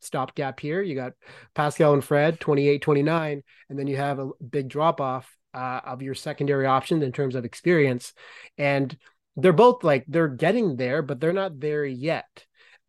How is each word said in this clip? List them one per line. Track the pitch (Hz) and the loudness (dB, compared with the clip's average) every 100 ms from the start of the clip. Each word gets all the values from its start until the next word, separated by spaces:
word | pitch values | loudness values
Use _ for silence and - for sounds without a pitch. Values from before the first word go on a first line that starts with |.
stopgap | - 151 131 - 139 131 | -8 -6 -6 -6 -8 -6
here. | 147 175 | -6 -4
You | 202 | -4
got | 131 127 - - - - | -6 -8 -12 -20 -20 -8
Pascal | - 147 - 156 | -2 -2 4 6
and | 143 | 4
Fred, | - 143 156 160 | 4 2 4 0
twenty-eight, | - 143 143 143 | 0 2 4 2
twenty-nine, | 156 143 147 165 156 143 - _ - | 2 2 2 0 -2 -6 -12 _ -14
and | 139 | -8
then | 139 | -4
you | 135 | -2
have | 139 139 | -2 -4
a | 135 - | -6 -10
big | 123 147 131 | -8 -6 -4
drop-off, | 143 160 - 135 127 - _ _ | 0 0 0 -4 -6 -10 _ _
uh, | 127 127 127 | -10 -8 -8
of | - 127 | -10 -10
your | 135 | -10
secondary | 127 156 143 143 139 135 | -8 -8 -4 -2 0 2
options | 131 - 165 | 2 2 0
in | 135 | 0
terms | 123 135 127 | -2 -4 -4
of | 117 | -8
experience, | - 170 170 139 123 - - - - - - | -4 2 4 4 0 -8 -18 -20 -20 -18 -4
and | 143 139 135 - _ _ _ - | 0 0 -2 -6 _ _ _ 2
they're | 185 | 4
both, | 156 247 247 | 8 6 6
like, | 165 135 139 | 2 2 0
they're | 160 160 | 0 0
getting | 123 156 240 208 123 | 0 0 2 0 -2
there, | 127 143 | -2 -2
but | 143 131 | -4 -4
they're | 160 | -2
not | 190 196 143 | -2 -4 -6
there | 151 151 143 | -4 -4 -4
yet. | 123 151 143 - - _ _ _ _ | -4 -2 -2 -4 -18 _ _ _ _